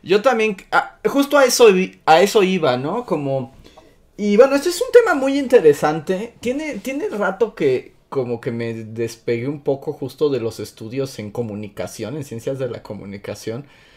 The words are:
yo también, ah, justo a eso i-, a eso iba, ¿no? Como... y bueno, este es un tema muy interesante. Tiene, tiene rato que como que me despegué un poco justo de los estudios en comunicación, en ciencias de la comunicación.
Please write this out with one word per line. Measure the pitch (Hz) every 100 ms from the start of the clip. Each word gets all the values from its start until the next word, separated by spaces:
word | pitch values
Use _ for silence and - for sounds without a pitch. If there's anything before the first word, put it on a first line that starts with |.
yo | - 202
también, | 262 240 220 190 -
ah, | 170 - - 214
justo | - 277 285
a | 254
eso | - 233 185
i-, | 185 - -
a | 160
eso | 202 226
iba, | 185 190 151 127
¿no? | 139 214 240
Como... | 160 143 135 123 - - - _ _ _ -
y | 202 202
bueno, | 269 277
este | 320
es | 349
un | 508
tema | 480 453 302
muy | 269 277
interesante. | 262 240 160 143 151 160 143 185 226 -
Tiene, | 226 269 311 226
tiene | 240 277 415
rato | 233 190 190 220 -
que | 147 127 - _ -
como | 135 120 117
que | 127
me | 117 117
despegué | 113 113 113 117 - - 117 127
un | 151
poco | - 139 -
justo | 143 131 - 151
de | 131
los | 113 107
estudios | 107 - 110 127 135 -
en | 104
comunicación, | 104 117 101 107 - 90 - 104 151
en | 139
ciencias | 113 139 135
de | 127
la | 110
comunicación. | - 101 92 101 101 104 - 117 139 _ _